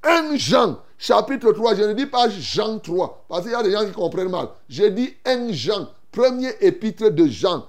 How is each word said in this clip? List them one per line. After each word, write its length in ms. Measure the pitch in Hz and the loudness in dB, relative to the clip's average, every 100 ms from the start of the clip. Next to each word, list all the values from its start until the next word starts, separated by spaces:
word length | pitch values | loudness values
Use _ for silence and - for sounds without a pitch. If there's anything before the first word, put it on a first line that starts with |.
Un 340 | 302 339 311 285 | 4 2 2 -4
Jean 420 | 113 254 233 120 - - | 2 2 2 -2 -14 -14
chapitre 540 | - 214 208 262 226 | 2 2 2 0 2
trois. 240 | 214 226 202 | 2 2 2
Je 80 | |
ne 100 | 208 | 0
dis 120 | 214 277 | 0 -2
pas 240 | 247 240 | 2 0
Jean 500 | 202 127 - 214 220 | 0 -6 -2 -2 -4
trois, 460 | - 175 165 - - | -4 -4 -4 -6 -8
parce 140 | 170 | -8
qu'il 100 | 190 | -4
y 40 | 233 | -2
a 80 | |
des 80 | 214 | 0
gens 140 | 208 214 | 0 -2
qui 60 | |
comprennent 380 | 175 170 170 185 | -2 -4 -2 -4
mal. 180 | 180 127 - - | -4 -6 -12 -14
Je 160 | 131 208 | 0 0
dis 280 | 196 262 - - | 2 -4 -4 -2
un 260 | 254 240 | -2 -2
Jean, 380 | 165 123 208 143 - - | -4 -2 -4 -6 -14 -12
premier 420 | - 254 247 254 - | 0 2 2 -6 2
épître 480 | 196 - 220 - 214 | 2 2 -6 0 0
de 180 | 156 160 | 4 2
Jean. 380 | 104 185 165 | 2 -2 -2